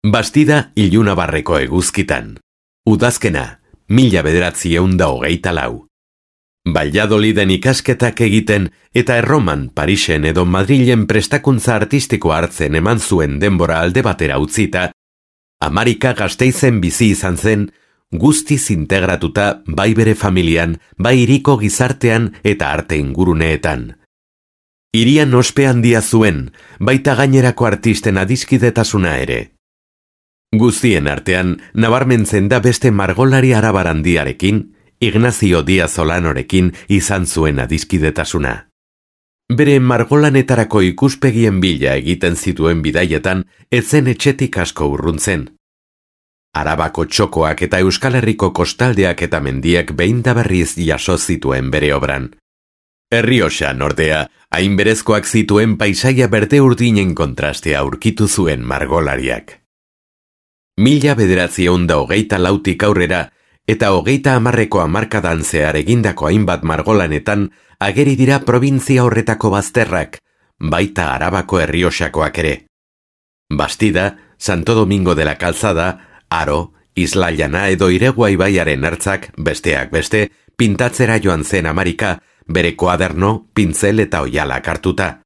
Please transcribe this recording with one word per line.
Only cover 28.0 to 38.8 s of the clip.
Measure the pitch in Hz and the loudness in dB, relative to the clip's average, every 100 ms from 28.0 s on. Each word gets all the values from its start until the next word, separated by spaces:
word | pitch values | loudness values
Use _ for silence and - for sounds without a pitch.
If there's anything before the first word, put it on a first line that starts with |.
| 110 95 | 0 0
adiskidetasuna | 95 127 - - 117 117 110 104 90 67 | 0 -2 0 2 2 2 0 0 0 -2
ere. | 67 60 55 _ _ _ _ _ _ _ _ _ _ | -4 -6 -8 _ _ _ _ _ _ _ _ _ _
Guztien | 107 117 110 123 87 71 | 2 2 2 2 2 0
artean, | 71 - 92 90 87 - | -4 -2 -2 -2 -4 -6
nabarmentzen | - 113 123 127 123 104 104 98 | -2 2 2 2 2 2 0 2
da | 123 | 2
beste | 123 117 131 | 2 2 2
margolari | 101 95 90 131 131 131 | 2 0 2 2 4 4
arabar | 113 110 95 87 | 4 2 2 0
handiarekin, | 78 80 85 69 - 92 107 - _ _ _ | 0 2 0 0 -2 0 0 -4 _ _ _
Ignacio | 117 104 120 110 101 85 | 0 2 0 0 2 2
Díaz | 69 95 80 - | 2 0 0 -2
Olanorekin | 80 87 82 65 62 92 90 - - | -2 0 -2 -4 0 0 0 -2 -2
izan | 101 - 98 87 | 0 0 -2 -2
zuen | 87 78 69 | 0 0 0
adiskidetasuna. | 62 80 - 90 78 76 76 85 69 57 - _ | -2 -4 -2 0 0 -2 -4 -4 -4 -6 -12 _